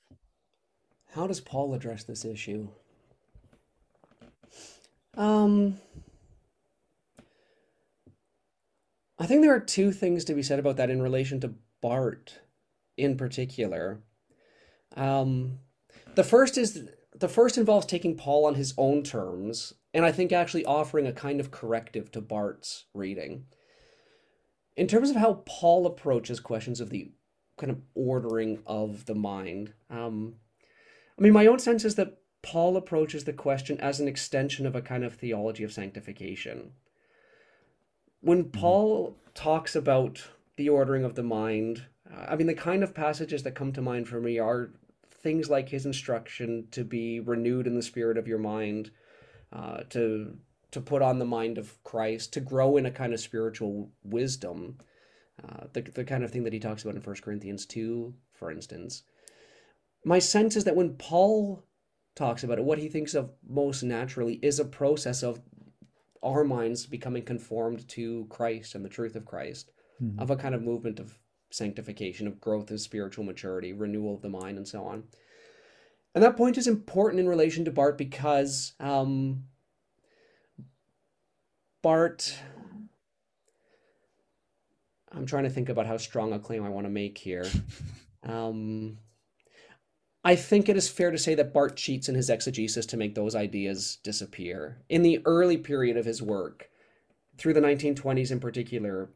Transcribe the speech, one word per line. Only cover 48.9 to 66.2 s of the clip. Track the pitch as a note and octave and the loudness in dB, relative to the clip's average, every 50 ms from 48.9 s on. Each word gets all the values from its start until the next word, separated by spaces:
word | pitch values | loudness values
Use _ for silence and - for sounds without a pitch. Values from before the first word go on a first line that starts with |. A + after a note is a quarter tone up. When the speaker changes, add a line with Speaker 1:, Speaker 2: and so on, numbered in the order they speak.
| - _ _ _ - - - _ - - - _ | -14 _ _ _ -20 -20 -20 _ -20 -20 -20 _
Speaker 1:
uh, | - - E2 D#2+ - - - C3+ | -14 -12 -10 -10 -10 -10 -10 -6
to, | - A#2+ A#2 A2+ A2 G#2+ A2 B2 - - - _ _ _ _ _ | -2 0 0 0 0 -2 -6 -10 -14 -16 -20 _ _ _ _ _
to | - C3+ | -12 -10
put | C3 - C#3+ C#3 | -4 0 2 4
on | C3+ B2+ B2+ B2+ | 4 4 4 2
the | B2 | 0
mind | A#2+ A#2+ A2+ A2+ A2+ A#2 | 0 0 0 -2 -2 -4
of | G#2+ G#2 - - _ - | -6 -10 -12 -16 _ -14
Christ, | - - A2+ A2 A2 A2+ A2+ - - - | -6 -4 -2 -2 -2 -2 -4 -6 -8 -8
to | D3 | -8
grow | C3 C3+ C3+ C3 C3 C3+ C#3+ | -6 -2 2 4 4 6 4
in | C#3+ C3 | 4 2
a | B2 | 0
kind | B2+ - C3 A#2+ A#2+ | -2 -4 -4 -4 -4
of | A2+ | -4
spiritual | - - - A2+ A2+ A2+ A2 - A2+ G#2 G2+ G#2 G#2 - - _ - | -6 -6 -4 -2 -2 -2 -4 -4 -4 -4 -4 -6 -8 -10 -14 _ -8
wisdom, | G2 G#2+ A#2+ C3 C3+ C3 - - F2+ F2 E2+ F2 A2 C3 C3 - _ _ _ _ _ _ _ _ _ _ - - | -4 -2 -2 0 -2 -4 -6 -8 -10 -10 -10 -12 -12 -14 -18 -20 _ _ _ _ _ _ _ _ _ _ -20 -20
uh, | - - - - C3 - | -18 -18 -18 -16 -10 -8
the, | B2 | -8
the | C3 - - B2+ B2+ | -8 -6 -6 -8 -6
kind | C3 C3+ C3 B2 | -4 -4 -4 -4
of | G#2 | -4
thing | - B2+ A#2+ | -4 -4 -4
that | A2+ G#2+ | -4 -4
he | A2 | -4
talks | A2 A2 G#2+ G#2+ - | -4 -6 -6 -6 -6
about | G#2+ G2+ | -8 -8
in | G2+ | -8
First | - G#2 G2 - - | -8 -10 -12 -10 -8
Corinthians | G#2+ G#2 G2+ F#2+ G2 G2+ F#2+ - | -8 -8 -6 -6 -8 -10 -10 -10
two, | - - A2+ A2+ A2+ A#2 A#2 A#2 B2 B2+ C3 _ _ _ | -10 -8 -6 -4 -4 -4 -6 -6 -10 -12 -18 _ _ _
for | - - E2 | -12 -12 -10
instance. | D#2 F2 - - - E2+ F2 - - - - _ _ _ _ - - _ - _ _ _ _ _ _ _ _ _ _ _ - | -10 -10 -12 -14 -14 -14 -14 -14 -14 -16 -18 _ _ _ _ -20 -20 _ -20 _ _ _ _ _ _ _ _ _ _ _ 0
My | D#3 F3 F3+ | 2 4 4
sense | F3 - - G#3 A3 A3 G#3+ | 4 4 4 4 4 4 2
is | G#3+ G3 | 2 2
that | F#3 D3+ | 2 4
when | F3+ F3+ D#3+ C3+ | 4 2 2 -2
Paul | - - - D#3+ F3 F#3+ G3+ A3 G#3+ G#3 G3+ F#3+ F#3+ - _ _ _ _ _ _ _ _ _ - | -8 -6 0 4 6 6 6 4 2 0 -2 -6 -10 -14 _ _ _ _ _ _ _ _ _ -8
talks | - D3+ A#2+ A#2+ A#2+ - | -4 -2 -2 -2 -2 -4
about | A#2+ A#2+ A2+ | -6 -4 -2
it, | B2 | 0
what | C#3+ D#3 | 0 0
he | D3+ D3+ | -2 -2
thinks | D3+ D3+ D#3 D3+ D3 - | -4 -4 -4 -4 -2 -2
of | D3 C3 C3 - _ - | -2 -2 -4 -8 _ -14
most | - B2+ C#3+ C#3+ C#3 C3+ C3+ B2+ | -6 -2 0 0 0 -2 -2 -4
naturally | B2 A#2+ A#2 B2+ C3 - C3 A#2+ A#2 A#2 - | -4 -2 -4 -4 -6 -4 -4 -2 -2 -2 0
is | - D3 C#3 C#3+ | 0 0 2 0
a | D3 | -2
process | C3+ - - C#3+ C#3 D3+ D3+ - B2 B2+ - - | -4 -2 0 2 2 2 2 0 -4 -4 -2 -4
of | A#2+ A#2 A#2+ - _ - - - _ _ _ _ _ _ _ _ _ _ _ | -4 -6 -8 -12 _ -20 -20 -20 _ _ _ _ _ _ _ _ _ _ _